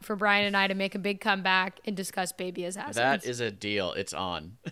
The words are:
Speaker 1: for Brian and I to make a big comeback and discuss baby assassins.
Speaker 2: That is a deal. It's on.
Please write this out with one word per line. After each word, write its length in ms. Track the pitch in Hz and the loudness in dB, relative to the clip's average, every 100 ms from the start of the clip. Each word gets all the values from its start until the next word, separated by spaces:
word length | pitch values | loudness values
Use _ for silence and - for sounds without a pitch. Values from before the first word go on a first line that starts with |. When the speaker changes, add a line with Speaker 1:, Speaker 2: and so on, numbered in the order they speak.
Speaker 1:
for 140 | - 208 | -6 0
Brian 300 | 208 202 202 | 4 4 4
and 100 | 196 | 4
I 120 | 196 | 2
to 60 | |
make 220 | 190 196 202 | 2 -2 -2
a 40 | |
big 200 | 190 196 | -2 0
comeback 600 | 220 196 185 185 190 - - | 0 2 4 2 2 -4 -6
and 120 | 190 | -6
discuss 340 | 190 - 180 | -4 -4 -4
baby 320 | - 185 180 | -4 -6 -6
assassins. 320 | 175 185 - 117 | -6 -6 -6 2
Speaker 2:
That 300 | 127 139 123 | 2 2 0
is 160 | 120 | -2
a 100 | 113 | -4
deal. 400 | 101 104 104 90 | -4 -2 0 0
It's 200 | - - | -2 -4
on. 440 | 78 92 85 78 113 165 | -4 -4 -4 -8 -12 -10